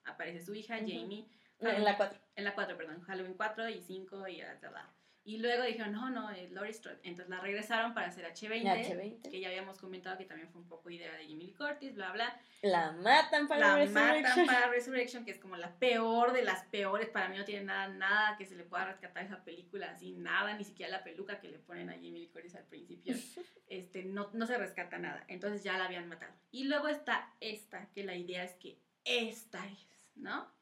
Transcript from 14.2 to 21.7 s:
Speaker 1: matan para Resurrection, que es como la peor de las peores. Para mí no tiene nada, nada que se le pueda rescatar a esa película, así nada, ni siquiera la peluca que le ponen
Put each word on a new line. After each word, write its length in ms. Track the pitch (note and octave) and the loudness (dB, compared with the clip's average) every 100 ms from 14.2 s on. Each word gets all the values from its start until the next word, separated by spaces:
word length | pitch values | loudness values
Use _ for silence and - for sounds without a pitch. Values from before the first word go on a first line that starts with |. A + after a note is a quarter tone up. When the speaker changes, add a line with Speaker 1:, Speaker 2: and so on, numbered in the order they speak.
Speaker 1:
matan 220 | B3+ B3+ | 6 8
para 220 | D#4 B3 A#3+ | 8 8 6
Resurrection, 580 | A#3+ B3 B3+ B3 B3 | 4 2 0 0 -4
que 60 | G3+ | -8
es 80 | F#3+ | -10
como 180 | F#3+ F3+ | -10 -8
la 220 | F3 - | -8 2
peor 520 | B3+ A3+ A3+ A#3 A#3+ | 4 6 6 6 6
de 120 | B3 | 6
las 220 | G#3 F#3 | 4 0
peores. 440 | - G3+ G3 G3+ A3+ | -2 -2 2 0 0
Para 180 | G#3 F#3+ | 0 -2
mí 100 | G3 | -2
no 40 | |
tiene 200 | G3+ G3+ | -4 -4
nada, 220 | G3 G3 G3 | -2 -2 -2
nada 500 | F#3+ F#3+ G#3 G#3+ G#3 | 0 4 6 4 0
que 80 | |
se 80 | F#3+ | -10
le 100 | F3+ | -12
pueda 200 | E3+ F3+ | -6 -4
rescatar 380 | F#3+ F#3 F3+ F3 | -4 -6 -10 -10
a 20 | |
esa 180 | F#3+ G#3 | -8 -10
película, 460 | - E3+ F3+ G3+ E3+ | -12 -16 -10 -8 -8
así 220 | F3 F3+ | -8 -12
nada, 420 | F3+ E3+ F3 G#3 | -8 0 2 2
ni 100 | G#3+ | -2
siquiera 280 | G3+ - F3 | -8 -10 -6
la 120 | F#3+ | -6
peluca 360 | F3 E3 G3 G3+ | -8 -12 -8 -10
que 100 | F3 | -12
le 80 | D#3 | -18
ponen 320 | - | -14